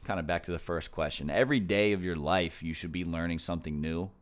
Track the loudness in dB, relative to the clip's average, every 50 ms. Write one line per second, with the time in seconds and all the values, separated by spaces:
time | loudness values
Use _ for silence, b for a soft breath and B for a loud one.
0 | -6 -4 -2 -2 0 0 0 0 0 -2 -4 -4 -2 -2 -2 -2 -4 -4 -2 -2
1 | -2 -2 -2 -4 -2 2 4 4 4 4 4 2 2 4 4 4 6 4 4 2
2 | 0 -2 -2 0 2 2 4 4 2 2 -2 -4 -6 -6 -4 -4 -6 -4 -4 -4
3 | -2 -2 -2 -2 0 -2 -2 -2 -2 -4 -4 -4 -4 -4 -2 -2 -2 -2 -2 -2
4 | -4 -4 -8 -14